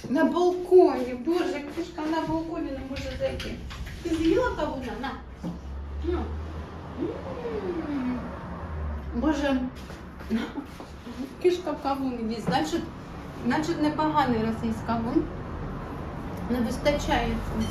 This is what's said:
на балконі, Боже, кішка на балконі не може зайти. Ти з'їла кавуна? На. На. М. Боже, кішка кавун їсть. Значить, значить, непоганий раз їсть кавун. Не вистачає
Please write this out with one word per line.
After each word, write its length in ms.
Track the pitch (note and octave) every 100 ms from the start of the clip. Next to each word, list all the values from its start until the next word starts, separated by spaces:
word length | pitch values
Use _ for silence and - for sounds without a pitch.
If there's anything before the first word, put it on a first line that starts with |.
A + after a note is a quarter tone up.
| A3
на 140 | C4
балконі, 880 | D#4+ E4+ F4+ F4+ - F#4 D#4+ C4 B3 B3 A#3+
Боже, 380 | F4 D#4+ C#4+ D4 E4+
кішка 260 | E4+ -
на 200 | D#4 D#4+
балконі 500 | D#4 D#4+ E4 E4 C#4+
не 80 | C4+ C4+
може 280 | C4+ C4+ C4
зайти. 360 | C4+ - - - - - - -
Ти 120 | E4+ D#4+
з'їла 340 | E4 F4 B4 -
кавуна? 380 | D4 C4+ A#3+ A3
На. 100 | C4 - - - F3 - - - - - E4+
На. 80 | F4 E4 - - - - - - - - - - - A#4+ G#4+ F#4+ E4 D4
М. 300 | C#4+ B3 B3 A3+ - - - - - - - - A#3
Боже, 460 | C#4+ C#4+ C#4+ B3+ B3+ - - - - - - A3 A#3 D#4 - - - - - A#3+ C#4 -
кішка 340 | F4+ F4 D#4+ D4
кавун 480 | C4+ C4+ C4 A#3+ A3
їсть. 140 | A3+ -
Значить, 380 | B3+ D#4 E4+ - - - - - - A#3+
значить, 360 | D4 D#4 D4+
непоганий 600 | D4+ D4 D#4 D4+ C4 A3+
раз 120 | A3 A3+
їсть 220 | A#3 A3 -
кавун. 360 | A3+ A3+ D4 - - - - - - - - - - - - -
Не 100 | B3
вистачає 800 | A3+ - D4 C#4+ - C4+ A#3 A3+ A3+ A3 A3